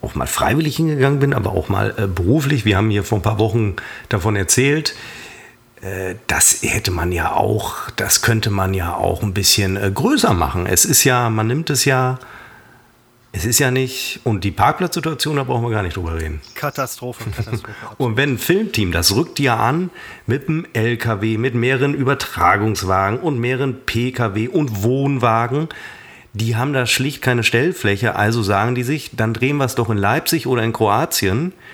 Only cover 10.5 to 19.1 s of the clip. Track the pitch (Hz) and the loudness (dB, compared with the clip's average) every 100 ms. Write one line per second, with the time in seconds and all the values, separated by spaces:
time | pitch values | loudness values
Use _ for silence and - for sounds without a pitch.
10.5 | - 92 - 208 151 139 127 120 110 110 | 0 0 2 4 4 4 4 2 0 0
11.5 | 135 160 139 - 131 131 131 - - - | 0 0 0 2 2 2 -2 -8 -20 -20
12.5 | - - - _ _ _ _ _ 95 82 | -20 -20 -20 _ _ _ _ _ -4 0
13.5 | 120 139 127 131 - - - - 104 95 | 2 2 2 -2 -4 -8 -4 -2 0 -2
14.5 | - 117 156 180 - 156 151 147 147 131 | 2 2 2 -2 -2 -4 -4 -2 -2 0
15.5 | 127 117 110 92 90 82 82 80 76 - | -2 0 -2 -2 -4 -4 -4 -4 -8 -10
16.5 | - 147 - 131 - 123 120 - - 113 | -8 -6 -4 -6 -6 -10 -10 -10 -6 -6
17.5 | 110 - 107 - - 127 110 143 123 - | -6 -8 -16 -16 -4 -2 2 0 0 -2
18.5 | 185 214 - 95 85 85 | -2 0 0 0 2 2